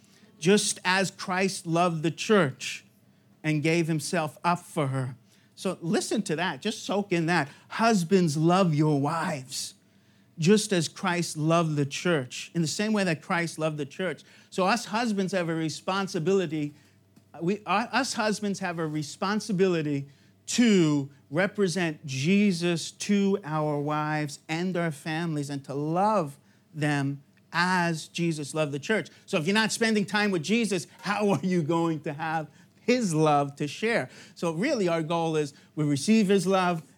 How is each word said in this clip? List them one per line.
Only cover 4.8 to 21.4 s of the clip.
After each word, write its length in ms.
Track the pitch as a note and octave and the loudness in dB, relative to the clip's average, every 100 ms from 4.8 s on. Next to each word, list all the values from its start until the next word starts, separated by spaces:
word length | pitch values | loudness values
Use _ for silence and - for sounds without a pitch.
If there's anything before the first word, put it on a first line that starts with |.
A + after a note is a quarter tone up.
| C3+ | -2
her." 280 | C3+ B2 - _ _ _ - | -2 -4 -8 _ _ _ -8
So 220 | G3 E3+ | -6 -4
listen 420 | E3 F4+ - C4+ | -2 -2 0 -2
to 120 | - D#3 | -2 -2
that. 260 | F3+ C3 | -2 -4
Just 200 | G#3 - | -6 -6
soak 300 | - G3+ G3+ | -4 -2 0
in 140 | E3+ D#3+ | 0 2
that. 200 | F3 C3+ - - | 2 0 -6 -10
"Husbands, 680 | - A3+ G#3+ E3 F#3+ E3+ D3+ | 0 4 4 4 4 4 2
love 380 | E3 F3+ F3+ | 4 4 4
your 260 | D3 D#3 C#3+ | 4 4 2
wives, 760 | C#3+ E3 E3+ D3 C3 - - - _ _ _ _ _ - | 0 -2 -4 -6 -8 -10 -10 -14 _ _ _ _ _ 0
just 340 | D#3+ G#3+ G#3+ | 4 4 4
as 140 | F3+ C#3+ | -2 -2
Christ 500 | - F#3+ F3 E3 D#3 | -4 -4 -2 -4 -2
loved 380 | D3+ E3+ E3 D3 | 2 2 2 0
the 100 | C#3 | -2
church," 640 | - F3+ D#3+ B2 - - E3+ | -2 0 0 -2 -10 -6 -4
in 80 | |
the 40 | D#3 | -2
same 240 | - G#3+ | -2 -2
way 120 | G#3+ | 0
that 180 | F#3+ D#3 | 0 -2
Christ 380 | - F3 E3 D#3+ | -2 -2 -2 -2
loved 180 | D#3 D3+ | -4 -4
the 80 | C3+ | -8
church. 380 | - F#3 D3 - - - | -6 -6 -6 -14 -20 -10
So 160 | - F#3 | 0 2
us 200 | A3+ - | 0 -2
husbands 460 | G#3 B3 G3 F#3+ | -2 -2 0 -2
have 160 | F#3+ E3 | -2 -2
a 60 | |
responsibility. 1200 | E3 D#3+ - - F#3+ F#3+ F#3 D#3+ G3 E3+ D#3 D3 - _ _ _ _ _ C#3+ | -2 -2 -4 -4 -2 -2 -2 0 0 0 -4 -6 -8 _ _ _ _ _ -6
We, 180 | E3+ G#3 | -4 -2
u-, 40 | - | 0
us 460 | G3 A#3 A3+ C4 | -2 0 -2 -2
husbands 480 | - G#3+ G3+ G#3 F#3+ | -2 -2 0 -2 -4
have 180 | F#3 E3 | -4 -4
a 80 | D#3+ | -4
responsibility 1200 | D3+ C#3+ - F#3+ G#3 G3+ F3+ F#3+ E3 D3+ C#3 C#3 - _ _ - | -4 -6 -4 -2 -2 -2 2 2 2 0 -2 -6 -16 _ _ -4
to 640 | - A#3+ G3 D#3 D3 C#3 - - | 4 6 6 6 2 -2 -10 -6
represent 760 | D3 | -2